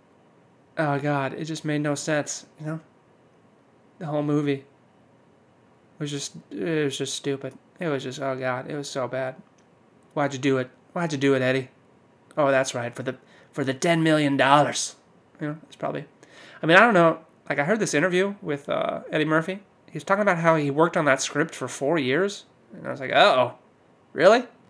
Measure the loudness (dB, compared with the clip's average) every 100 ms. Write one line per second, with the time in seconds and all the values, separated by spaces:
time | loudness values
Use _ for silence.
0 | _ _ _ _ _ _ _ -4 -2 -2
1 | 0 -2 -2 -6 -8 -6 -4 -2 -2 -4
2 | -2 -4 -4 -10 -14 -14 -10 -10 -12 _
3 | _ _ _ _ _ _ _ _ _ -14
4 | -6 -4 0 0 0 -4 -8 _ _ _
5 | _ _ _ _ _ _ _ _ _ -12
6 | -8 -8 -10 -14 -14 -8 -4 -2 -2 -4
7 | -6 -6 -6 -6 -8 -14 _ -8 -4 -4
8 | -6 -8 -6 -4 -4 -4 -6 -10 -8 -6
9 | -6 -6 -6 -10 -20 _ _ _ _ _
10 | _ -4 -2 0 0 0 -2 -10 _ -6
11 | -4 0 2 2 2 0 -4 _ _ _
12 | _ _ _ 0 2 2 2 -4 -6 -6
13 | -8 -8 _ -20 _ -4 -4 0 2 4
14 | 4 4 2 2 6 6 6 0 -8 -10
15 | _ _ _ -10 -8 -8 -16 -10 -8 -8
16 | -12 _ -20 -20 -20 -4 6 8 8 6
17 | 4 2 -6 _ -6 -2 0 0 0 0
18 | 2 2 0 -4 -6 -6 -4 -2 -2 -4
19 | -4 -2 0 0 -2 -6 -14 _ -16 -10
20 | -2 0 2 2 2 2 2 2 2 2
21 | 2 0 0 -2 -4 -6 -10 -4 -2 0
22 | 0 0 -2 -6 -16 _ _ -14 -10 -8
23 | 0 4 4 4 0 -4 _ _ _ _
24 | _ 4 6 6 2 -12